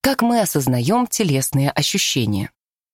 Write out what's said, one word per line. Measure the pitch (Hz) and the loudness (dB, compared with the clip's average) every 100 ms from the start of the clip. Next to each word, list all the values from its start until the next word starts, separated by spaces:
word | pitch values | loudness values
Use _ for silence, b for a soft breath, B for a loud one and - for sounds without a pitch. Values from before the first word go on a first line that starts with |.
Как | 269 269 | 0 0
мы | 233 240 | 2 2
осознаём | 196 151 131 123 120 233 247 | 2 0 0 0 2 0 0
телесные | - 202 135 - 135 139 | 0 0 0 0 0 0
ощущения? | - 147 196 - 139 107 101 101 _ _ _ _ | 0 -2 -2 -2 0 0 -2 -4 _ _ _ _